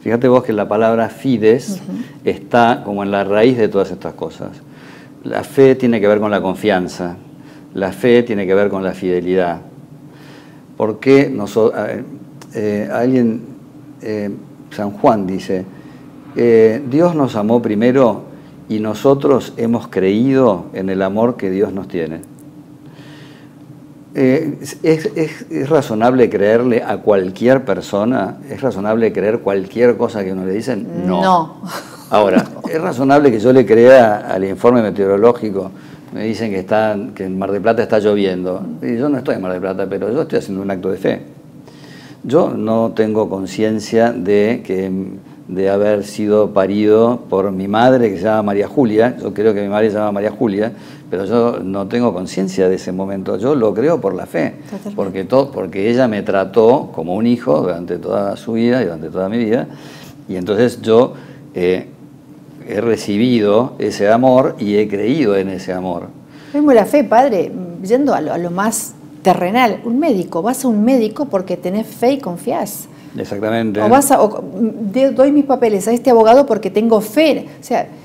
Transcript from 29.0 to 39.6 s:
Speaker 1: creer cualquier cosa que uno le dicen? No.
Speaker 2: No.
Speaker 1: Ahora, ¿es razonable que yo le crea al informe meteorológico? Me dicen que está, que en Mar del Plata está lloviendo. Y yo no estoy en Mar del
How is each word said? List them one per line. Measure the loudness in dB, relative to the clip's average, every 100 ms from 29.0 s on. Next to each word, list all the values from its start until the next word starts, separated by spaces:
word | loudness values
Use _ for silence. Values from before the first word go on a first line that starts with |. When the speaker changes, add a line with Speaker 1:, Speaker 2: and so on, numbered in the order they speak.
| 0
Speaker 1:
creer | 0 0 0
cualquier | 0 -2 -4 2 2 2
cosa | -2 -2
que | -4
uno | -4 -4
le |
dicen? | -4 -4 -6 -6 -6 -2
No. | 0
Speaker 2:
No. | 2 2 0 -10 -14 -12 -14 -20 -2
Speaker 1:
Ahora, | 2 4 2 0 -10 -8
¿es | -6
razonable | -4 -2 4 6 6
que | 4
yo | 4
le | 6 6
crea | 6 10 10 8 2 -4
al | -4 -4
informe | 2 2 4
meteorológico? | 0 0 0 4 4 2 -2 -6 -8 -12 -20 -20 -16
Me | -8 -6
dicen | -4 -4
que | -4
está, | 0 0 0 -2 -6 -8
que | -6
en | -4
Mar | -4
del | -2
Plata | 0 0
está | 2 2
lloviendo. | 2 2 0 -2 -4 -6 -8 -8
Y | -6 -2
yo | -2
no | -2
estoy | -4 -6
en |
Mar | -4
del | -6